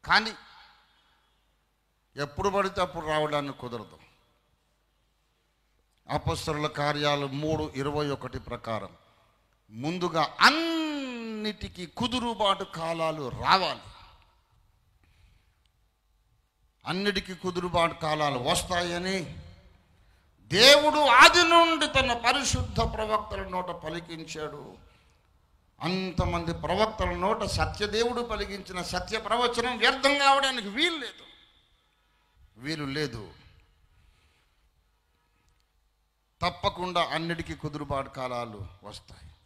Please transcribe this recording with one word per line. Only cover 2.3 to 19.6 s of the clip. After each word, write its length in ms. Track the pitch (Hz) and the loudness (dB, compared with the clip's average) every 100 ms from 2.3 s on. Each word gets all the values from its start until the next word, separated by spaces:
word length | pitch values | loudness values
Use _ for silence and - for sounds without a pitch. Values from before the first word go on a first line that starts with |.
| - 196 | -2 -2
పడితే 320 | 196 190 190 | 0 -2 -2
అప్పుడు 260 | 180 165 156 | -4 -4 -4
రావడానికి 520 | 156 151 147 139 131 | 0 0 -2 -4 -10
కుదరదు. 400 | 123 117 101 - - _ _ _ _ _ _ _ _ _ _ _ _ _ _ _ _ _ _ _ - | -12 -12 -14 -20 -20 _ _ _ _ _ _ _ _ _ _ _ _ _ _ _ _ _ _ _ -6
అపొస్తలుల 560 | 147 - 160 - 147 151 | -4 -4 -4 -4 -4 -4
కార్యాలు 600 | 147 147 147 147 143 139 | -2 -2 0 0 0 -2
మూడు 380 | 135 156 156 151 131 | -4 -2 -2 -4 -4
ఇరవై 300 | 139 147 147 | -4 -2 -4
ఒకటి 300 | 139 131 131 | -4 -8 -12
ప్రకారం 540 | - 120 113 110 95 92 _ _ _ _ _ _ _ | -10 -10 -6 -6 -8 -18 _ _ _ _ _ _ _
ముందుగా 540 | 110 143 180 - 160 147 - | -8 -6 -4 -2 0 -2 6
అన్నిటికీ 1500 | 208 302 330 330 311 294 262 240 226 220 214 208 196 - 170 | 6 6 -2 -2 -4 -6 -8 -10 -10 -6 -6 -6 -12 -12 -14
కుదురుబాటు 800 | - 233 247 240 226 208 190 | -6 -4 -2 -4 0 0 0
కాలాలు 640 | 196 165 165 165 165 156 131 | -4 -6 -6 -2 -2 -2 -8
రావాలి. 580 | 117 123 185 170 123 - - - - _ _ _ _ _ _ _ _ _ _ - _ _ _ _ _ _ _ _ _ _ _ _ _ _ _ - | -4 4 4 4 -4 -12 -20 -20 -20 _ _ _ _ _ _ _ _ _ _ -20 _ _ _ _ _ _ _ _ _ _ _ _ _ _ _ -6
అన్నిటికీ 480 | 175 202 202 190 | -2 0 -2 -6
కుదురుబాటు 600 | 180 185 170 175 175 170 | -6 -4 -4 0 2 2
కాలాలు 440 | 165 160 151 151 131 | 0 -2 0 0 0
వస్తాయని 800 | 127 175 - 180 175 175 185 190 165 - - - | 0 0 0 -2 -2 -4 -2 -4 -6 -12 -18 -20